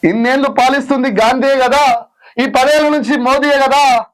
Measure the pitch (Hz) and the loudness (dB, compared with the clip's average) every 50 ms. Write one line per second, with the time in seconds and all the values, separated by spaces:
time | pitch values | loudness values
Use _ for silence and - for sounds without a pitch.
0 | - 156 190 226 233 247 262 277 277 277 - - 240 262 269 277 254 262 277 262 | 0 0 0 0 0 0 0 0 -2 -2 0 0 0 2 0 -2 -2 -2 -2 -2
1 | 254 269 208 190 220 226 254 262 269 269 269 262 254 247 262 285 294 269 240 233 | 0 -2 0 2 2 2 2 0 0 0 0 0 0 0 2 2 2 2 0 -2
2 | 233 _ _ _ _ - _ 233 247 262 - 277 262 285 302 302 302 302 294 302 | -4 _ _ _ _ -14 _ -4 -4 -2 0 0 2 2 2 2 0 0 -2 -2
3 | 233 208 294 277 240 247 269 277 269 294 285 277 269 269 269 285 285 269 254 226 | -2 -4 -4 -2 0 -2 0 0 0 0 0 0 0 0 2 2 2 2 0 0
4 | 226 - | -2 -8